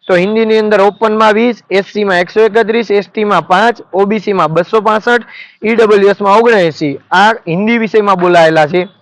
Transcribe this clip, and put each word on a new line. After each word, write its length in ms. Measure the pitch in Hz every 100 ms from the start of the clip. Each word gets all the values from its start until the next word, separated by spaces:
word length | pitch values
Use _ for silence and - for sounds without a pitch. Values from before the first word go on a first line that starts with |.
| -
તો 80 |
હિન્દીની 440 | 180 185 214 220 220
અંદર 220 | 214 208
ઓપનમાં 520 | 202 190 220 214 220
વીસ, 240 | 214 240 233 _
એસ 140 | 185
સીમાં 360 | 196 208 202 180
એકસો 200 | 180 220
એકત્રીસ, 500 | 220 214 208 226 220
એસ 140 | 202 190
ટીમાં 380 | - 208 190 156
પાંચ, 320 | 185 226 233 -
ઓ 120 | 180
બી 140 | 196 220
સીમાં 300 | 190 196 156
બસો 320 | 160 175 226
પાસઠ, 420 | 208 214 233 240 226 - - _ 214
ઈ 80 |
ડબલ્યુ 360 | 226 220 208 202
એસમાં 260 | 196 202 202
ઓગણએંસી. 640 | 233 220 170 143 151 143 _
આ 220 | 180 208
હિન્દી 460 | 226 - 170 214 233
વિષયમાં 380 | 226 220 202 190
બોલાયેલા 500 | 180 175 160 160 151
છે. 220 | 180 180 _